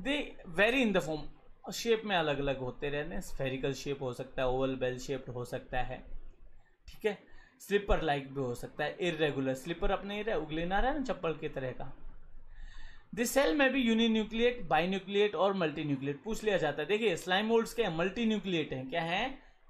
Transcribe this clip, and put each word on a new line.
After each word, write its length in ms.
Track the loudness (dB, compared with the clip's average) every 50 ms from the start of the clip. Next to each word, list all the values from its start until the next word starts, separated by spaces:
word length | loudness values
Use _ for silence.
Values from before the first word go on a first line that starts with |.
They 220 | -2 -2 -2 -2 -2 -6 -10 -16 -14 -6 2
vary 300 | 4 4 4 6 4 4
in 100 | 4 4
the 100 | 2 2
form, 140 | 0 -4 -4 -6 -8 -10 -12 -20 -20 -20 -14 -12 -8 -8
Shape 280 | -4 2 2 2 2 2
में 120 | 0 2
अलग 220 | 2 2 2 0 0
अलग 200 | 0 0 0 -2
होते 300 | -4 -6 -6 -4 -4 -4
रहते 260 | -2 -2 -4 -4 -6
हैं। 60 | -6
Spherical 520 | -6 -4 -4 -2 -2 -2 -2 -2 -2 -2
shape 300 | -2 -2 -4 -6 -4 -4
हो 100 | -4 -6
सकता 300 | -4 -6 -8 -8 -2 0
है, 60 | 0 2
oval 280 | 2 2 2 0 0
bell 220 | 0 -2 -2 -2 -4
shaped 340 | -4 -4 -4 -4 -4 -8
हो 120 | -8 -8 -6
सकता 380 | -6 -8 -8 -8 -2 -2 0
है, 220 | 0 0 -4 -8 -10 -8 -8 -8 -8 -10 -14 -16 -18 -16 -16 -18 -20 _ _ _ _ -18
ठीक 180 | -14 -4 -4
है, 120 | -4 -4 -4 -12 -20 -20 -20 -20 -20 _ -16
स्लीपर 420 | -4 2 2 2 4 4 2 4
लाइक 320 | 4 2 2 0 0 -6 -4
भी 60 | -4
हो 140 | -2 -2 -4
सकता 300 | -6 -8 -12 -4 -2 -2
है, 120 | -2 -2 -2
irregular। 540 | -2 -2 2 2 2 2 2 2 0 0 0
Slipper 360 | -2 -4 -6 -4 2 2 2
अपने 260 | 2 2 -2 -6 -6
ही 60 | -4
रहे, 140 | -2 0 0
उगले 300 | -2 -2 -2 -4 -2 -2
ना 140 | 2 2 4
रहे 120 | 4 4
ना 100 | 2 0
चप्पल 300 | -2 -2 -2 -2 0 -2
की 160 | -2 -2 -4 -6
तरह 220 | -4 -4 -4 -4
का। 260 | -4 -6 -8 -8 -8 -8 -10 -10 -10 -10 -14 -12 -12 -12 -12 -12 -12 -12 -12 -10 -10 -10 -10 -10 -12 -14 -14 -10 -4
This 220 | -2 -2 2 4
cell 160 | 4 4 4 6
may 160 | 6 4 4
be 120 | 4 4 4
uninucleate, 840 | 4 4 6 6 4 4 4 2 0 0 4 4 4 4 2 0 2
binucleate 640 | 2 4 4 2 0 -2 -2 0 4 4 4 4 4
और 220 | 4 4 4 4
multinucleate। 640 | 4 2 0 0 0 0 0 0 0 0 -4 -4 -4 -4
पूछ 200 | -6 -6 -2 0
लिया 120 | 2 2
जाता 260 | 4 2 2 0 0
है। 60 | 0 0
देखिए, 280 | 0 2 2 2 0
slime 300 | 0 0 2 2 2 4
molds 280 | 4 4 4 2 2 -2
क्या 140 | -2 0 0
है? 80 | 2
Multinucleate 760 | 0 0 0 0 0 2 2 2 2 0 0 0 0 0 -2
है। 140 | -4 -6 -6
क्या 160 | -2 -2 -2
है? 360 | 0 0 0 0 -2 -2 -6 -10 -16 -20 -20 _ -20 -16